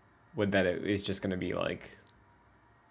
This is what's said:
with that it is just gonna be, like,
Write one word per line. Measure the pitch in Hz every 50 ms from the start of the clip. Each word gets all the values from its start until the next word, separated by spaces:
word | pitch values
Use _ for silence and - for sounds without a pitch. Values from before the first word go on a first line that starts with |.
| - _ _ _ _ _ -
with | 139 104 98
that | 98 98 92
it | 90 87 82 -
is | 95 104 95 -
just | - 98 - -
gonna | 98 92 90
be, | 92 87 -
like, | 87 - - 87 - - - - - - - - - - _ _ _ _ _ _ _ _ _ _ _ _ _